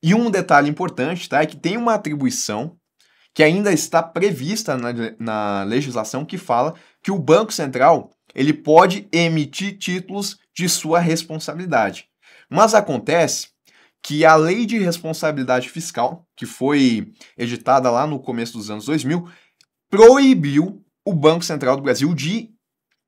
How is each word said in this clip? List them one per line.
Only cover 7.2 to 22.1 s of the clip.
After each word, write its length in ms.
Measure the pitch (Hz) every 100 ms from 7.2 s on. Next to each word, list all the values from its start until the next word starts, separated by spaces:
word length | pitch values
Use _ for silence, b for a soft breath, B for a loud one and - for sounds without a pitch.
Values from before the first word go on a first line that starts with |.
| 135 165 220
Central, 580 | - 147 123 139 156 - _ _
ele 200 | - 139
pode 560 | 151 - 156 185 196 202
emitir 680 | 160 170 160 139 - 196 196
títulos 600 | - 180 180 196 202 - _ -
de 140 | 175
sua 300 | - 156 170
responsabilidade. 1040 | 170 165 - 156 - 151 180 139 104 95 - _ b b b
Mas 240 | - 214
acontece 760 | 214 - 131 120 165 147 - - _ _ b b _
que 220 | - 151
a 140 | 156 160
Lei 280 | 156 202 226
de 140 | 226
Responsabilidade 920 | 185 170 160 160 160 147 127 127 127
Fiscal, 560 | - - - 120 165 _
que 120 | _ 165
foi 680 | - 131 147 135 113 - b b b
editada 540 | 120 120 - 135 127
lá 160 | 120 147
no 140 | 143
começo 320 | 131 117 117
dos 180 | 120 104
anos 140 | 107 107
dois 180 | 156
mil, 240 | 127 170 170 B B _ _ _ _
proibiu 920 | 196 226 269 269 247 143 143 175 - _ _ -
o 80 |
Banco 300 | 170 151 170
Central 320 | 170 156 127 135
do 60 |
Brasil 320 | 139 120 143